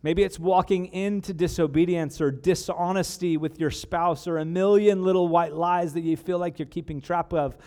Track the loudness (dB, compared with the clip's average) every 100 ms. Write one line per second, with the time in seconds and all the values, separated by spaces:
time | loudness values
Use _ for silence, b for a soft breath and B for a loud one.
0 | -2 0 0 0 2 2 4 0 -2 -4
1 | -4 -4 -6 -2 -2 0 0 2 2 2
2 | -2 0 -2 0 0 0 -2 -4 -2 -2
3 | -2 -4 -2 -2 -2 -2 -4 -4 -6 -2
4 | 0 -2 -4 -4 -2 0 4 6 6 4
5 | 2 2 4 2 2 -2 0 0 0 -2
6 | -2 -2 -2 -4 -4 -6 -8 -8 -10 -12
7 | -4 -4 -2 -2 -2 -6